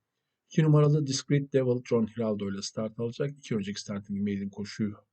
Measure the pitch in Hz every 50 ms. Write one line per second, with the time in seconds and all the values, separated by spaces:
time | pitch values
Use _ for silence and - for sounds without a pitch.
0 | _ _ _ _ _ _ _ _ _ _ - - 156 156 151 151 147 147 147 156
1 | 143 135 135 - - - 147 143 139 - - 135 131 127 120 123 123 - 123 117
2 | 110 104 - 117 113 110 107 98 101 98 98 98 101 - - 117 110 110 110 -
3 | 117 117 120 - 147 143 143 - - - 123 107 98 101 101 - - - 104 101
4 | 104 - 101 98 101 104 101 98 101 101 - - 101 101 - - 110 101 101 -
5 | _ _